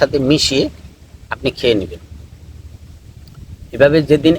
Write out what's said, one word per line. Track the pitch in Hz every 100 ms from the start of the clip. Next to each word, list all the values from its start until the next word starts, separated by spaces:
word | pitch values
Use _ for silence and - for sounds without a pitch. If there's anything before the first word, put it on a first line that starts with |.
সাথে | 139 143 131
মিশিয়ে | 151 - 135 302 - - - - - -
আপনি | 117 135
খেয়ে | - 123 107
নেবেন। | 90 85 - - - - - - - - - - - - - - - - -
এভাবে | 123 143 156 139
যেদিন | 147 160